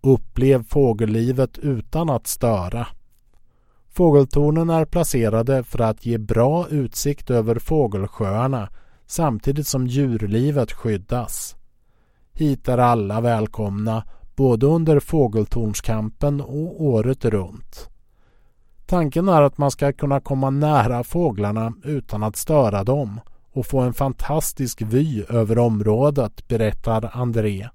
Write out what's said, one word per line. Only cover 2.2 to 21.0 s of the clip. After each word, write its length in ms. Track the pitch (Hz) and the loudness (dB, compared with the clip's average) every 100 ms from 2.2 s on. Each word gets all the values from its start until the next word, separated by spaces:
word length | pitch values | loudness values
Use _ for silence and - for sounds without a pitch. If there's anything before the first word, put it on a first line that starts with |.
| - | -4
störa. 600 | - 120 107 87 117 117 - - _ _ _ _ _ _ _ _ | -2 0 0 -2 -6 -8 -12 -20 _ _ _ _ _ _ _ _
Fågeltornen 800 | - 175 143 135 147 147 156 165 | 2 6 6 6 2 2 2 2
är 140 | 165 | 0
placerade 800 | 156 175 160 131 113 110 117 135 | 2 0 0 2 2 2 2 0
för 160 | 123 - | -2 -2
att 260 | 113 107 117 | -2 -2 -4
ge 120 | 117 | -4
bra 500 | 104 113 120 165 175 | -2 2 2 2 -2
utsikt 640 | 151 123 - 139 143 - | -2 -4 -4 -4 -4 -2
över 280 | 120 110 113 | 0 0 -2
fågelsjöarna, 1080 | - 156 123 101 98 - 101 101 127 135 101 - - - _ | 0 0 0 -2 -6 -4 -4 -2 -2 -2 -6 -14 -20 -20 _
samtidigt 600 | - 160 107 139 139 143 | -2 0 0 -2 -2 -2
som 200 | 135 127 | -2 -2
djurlivet 840 | 127 139 113 107 107 135 143 120 | 0 0 0 0 0 0 0 -2
skyddas. 840 | - 117 104 95 120 113 - - - - _ _ _ _ _ _ | -4 -4 -4 -4 -6 -6 -10 -12 -16 -20 _ _ _ _ _ _
Hit 360 | - 156 135 - | -2 0 0 0
är 100 | 123 | 2
alla 420 | 120 120 101 107 | 4 4 0 0
välkomna, 840 | 117 117 107 - 107 101 107 113 - - - - | 0 0 -2 -4 -4 -4 -4 -4 -6 -14 -16 0
både 300 | 135 117 139 | 2 4 2
under 340 | 165 160 147 | 2 4 2
fågeltornskampen 1400 | - 165 127 110 104 123 110 101 - 110 107 - 147 143 | 2 0 2 2 0 0 -2 -4 -4 -2 -4 -2 -2 -2
och 420 | 143 139 165 165 | -4 -6 -8 -2
året 420 | 156 117 113 135 | 0 2 2 0
runt. 640 | 120 104 90 - - - - - _ _ _ _ _ _ _ - - | 0 0 -4 -10 -16 -16 -18 -20 _ _ _ _ _ _ _ -20 -2
Tanken 420 | 180 156 147 190 | 0 2 0 4
är 140 | 170 | 6
att 160 | 143 - | 6 4
man 120 | 143 | -2
ska 220 | - 143 | 0 -2
kunna 280 | 139 143 139 | -2 -2 -2
komma 300 | - 135 135 | -2 -2 0
nära 540 | 139 151 151 117 123 | 0 2 2 2 0